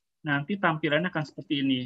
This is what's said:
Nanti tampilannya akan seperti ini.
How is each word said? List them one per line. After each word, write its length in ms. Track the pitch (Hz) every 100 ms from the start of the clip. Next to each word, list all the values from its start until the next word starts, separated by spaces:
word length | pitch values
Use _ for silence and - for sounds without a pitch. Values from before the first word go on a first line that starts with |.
| _ _ 151
Nanti 320 | 143 143 202
tampilannya 560 | 175 156 156 147 180
akan 80 | 165
seperti 400 | 156 - - 143
ini. 180 | 135 131